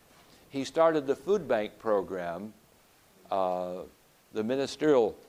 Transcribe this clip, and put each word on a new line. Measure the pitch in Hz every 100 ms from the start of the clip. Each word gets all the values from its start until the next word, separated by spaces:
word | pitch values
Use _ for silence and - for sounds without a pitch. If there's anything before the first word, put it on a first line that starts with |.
| _ _ _ - _
He | 139
started | 135 165 165 156 135
the | 131
food | 175 208 131
bank | 113 107 -
program, | 113 101 87 92 85 85 107 - _ _ _ _ _ _ -
uh, | 98 92 90 90 90 73 _ _ _ _
the | 110
ministerial | 107 135 131 - 151 131 104 -